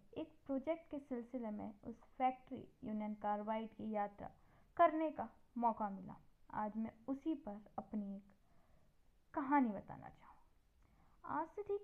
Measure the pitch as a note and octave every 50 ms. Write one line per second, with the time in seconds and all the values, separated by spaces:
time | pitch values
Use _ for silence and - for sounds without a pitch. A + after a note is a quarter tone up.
0 | - - - C#4 D#4+ D#4+ - - - - C4+ C4+ C4+ D#4 E4 D#4+ - - - C#4+
1 | C#4 - B3+ A#3+ A3+ A#3 - B3+ A#3 G#3+ G#3+ G#3 G3 G#3+ G#3+ - - - A3+ -
2 | - - - - C4 B3+ B3+ B3+ - - C4 - - - - - - - G#3+ G#3+
3 | G#3+ G#3+ G#3+ G#3 - G#3 G#3 G#3 G#3+ G#3+ A3 A3 A3+ A3 - - G#3+ A3 G#3+ G#3
4 | G3+ G#3 G3+ - - - - - - - - - - - - - F4 D#4+ D#4 D#4
5 | D#4+ D#4 - - A3+ A3+ - - - - - A#3+ A#3 A#3 G#3+ - A3 G3+ G3 F#3+
6 | F#3 G#3 - - - - - - - - - - G#3+ G#3+ G3+ A3 A3 A3 - -
7 | - - C4+ C4+ - D#4+ D#4+ C4+ - G#3 G3+ G#3+ G#3 - - - G#3+ - - G#3+
8 | G3+ G3 G3 G3 G3+ - - - - - - - - - - - - - - -
9 | - - - - - - - E4 C#4 C4 D4 C#4+ B3+ A3+ G3 - - - A1+ -
10 | - A#1+ - - - - - - - - - - _ _ _ - - - - -
11 | - - - - - - - D4 E4 D#4+ - - G4+ - G4+ G4+